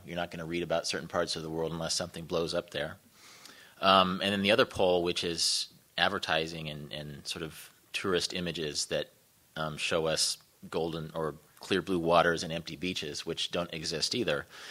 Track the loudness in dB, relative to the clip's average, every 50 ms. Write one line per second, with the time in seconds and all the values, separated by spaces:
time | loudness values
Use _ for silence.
0 | -10 -8 -6 -6 -6 -6 -6 -8 -8 -6 -4 -4 -2 0 0 0 0 -2 -4 -6
1 | -6 -4 -2 -2 -2 -2 -2 -6 -6 -4 -4 -2 -2 -2 -4 -4 -4 -2 -2 -4
2 | -4 -6 -8 -12 -8 -4 -2 -2 0 0 -2 -4 -4 -4 -6 -6 -6 -6 -8 -12
3 | _ _ _ -20 -20 -20 -20 -20 -20 -20 -20 -20 -20 -20 -8 2 6 8 8 8
4 | 8 6 4 0 0 0 2 2 4 6 6 6 6 4 2 2 4 4 6 4
5 | 4 2 0 0 -2 -2 -2 0 0 0 0 0 -2 -6 -10 -18 _ _ _ 0
6 | 2 2 2 0 0 0 0 0 0 -2 -4 -8 -8 -8 -8 -10 -10 -10 -10 -10
7 | -10 -10 -12 -12 -10 -10 -8 -8 -8 -10 -10 -14 -18 -20 -20 _ _ _ -8 -4
8 | 0 0 2 2 0 0 -2 -4 -4 -4 -4 -4 -4 -4 -2 -4 -2 0 -2 -2
9 | -2 -4 _ _ _ _ _ _ _ _ _ -6 -4 -4 -4 -4 -2 0 2 2
10 | 2 2 2 2 2 0 -2 -4 _ _ _ _ -14 -6 -2 -2 -2 -2 -2 -4
11 | -6 -6 -4 -4 -4 -4 -4 -8 -14 -20 _ -16 -2 2 2 2 2 2 0 0
12 | 4 6 6 8 8 6 4 2 -2 -4 -6 -6 -6 -8 -8 -6 -6 -4 -4 -4
13 | -6 -8 -8 -8 -6 -6 -6 -4 -6 -4 -2 -4 -4 -4 -6 -8 -6 -4 -4 -2
14 | -2 -2 -2 0 0 0 0 0 -2 -6 -14 -18 -16 -16